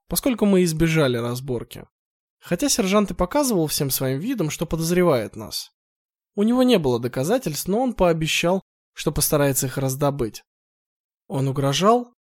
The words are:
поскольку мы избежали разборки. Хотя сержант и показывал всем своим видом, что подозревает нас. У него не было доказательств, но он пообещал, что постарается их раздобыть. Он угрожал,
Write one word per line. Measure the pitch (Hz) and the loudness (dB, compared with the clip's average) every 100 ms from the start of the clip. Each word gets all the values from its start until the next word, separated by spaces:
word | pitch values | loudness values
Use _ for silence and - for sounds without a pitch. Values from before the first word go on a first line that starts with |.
| _ | _
поскольку | 170 285 233 208 | -2 -2 2 4
мы | 190 | 4
избежали | 180 156 165 160 139 117 | 4 2 2 4 2 0
разборки. | 120 123 139 120 - - - _ _ _ _ _ | -4 -6 -6 -8 -8 -16 -18 _ _ _ _ _
Хотя | - 175 285 | -6 -2 0
сержант | - 190 208 202 | 0 2 2 0
и | |
показывал | 180 180 294 269 196 151 | -2 -2 0 0 0 0
всем | - 143 | -2 -2
своим | - 131 135 | -2 -2 -4
видом, | 208 247 156 | -4 -4 -4
что | - 165 | -4 -4
подозревает | 165 165 180 175 127 101 | -4 0 2 4 2 -2
нас. | - 104 - - _ _ _ _ _ _ - | -10 -10 -10 -12 _ _ _ _ _ _ -2
У | |
него | 214 247 | 2 4
не | 254 214 | 4 4
было | 139 120 | 4 0
доказательств, | 123 131 143 254 180 143 - | -2 -4 0 0 -2 -6 -2
но | 208 | 0
он | 262 | -2
пообещал, | - 180 165 156 - 170 190 - _ _ | 2 2 2 0 0 0 -2 -4 _ _
что | - - | -6 -4
постарается | 151 - 151 143 135 135 | -2 0 2 2 0 -2
их | 139 | -4
раздобыть. | 135 135 143 139 113 - _ _ _ _ _ _ _ _ _ | -4 -2 -2 -2 -6 -6 _ _ _ _ _ _ _ _ _
Он | 151 135 | -2 -2
угрожал, | 135 139 139 196 240 240 _ | 0 0 2 4 2 0 _